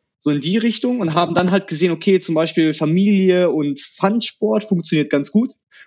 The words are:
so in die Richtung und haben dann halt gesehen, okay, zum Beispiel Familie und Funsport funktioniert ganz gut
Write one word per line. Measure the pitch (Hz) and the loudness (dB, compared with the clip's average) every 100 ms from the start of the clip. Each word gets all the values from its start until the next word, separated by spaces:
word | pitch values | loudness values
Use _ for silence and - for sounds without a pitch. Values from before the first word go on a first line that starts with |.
| _ _ | _ _
so | 147 | -2
in | 147 | -2
die | 151 220 | -2 0
Richtung | 233 220 247 247 | 0 -2 -4 -2
und | 170 | -2
haben | 165 170 | -2 0
dann | 175 180 | 0 0
halt | 196 - | 0 -2
gesehen, | 151 175 | -2 -2
okay, | 160 202 190 | 0 2 0
zum | - 160 | 2 -2
Beispiel | 160 - 156 | 0 2 0
Familie | 151 156 175 202 196 185 180 175 | 0 0 2 4 4 4 4 2
und | 151 147 139 | 0 -2 -6
Funsport | - - 196 226 - - 214 214 214 | -12 -4 0 0 -4 -4 -2 -2 0
funktioniert | 175 156 156 147 | -4 0 -2 0
ganz | 143 143 | -2 0
gut | 214 254 - _ - | 0 0 -8 _ -20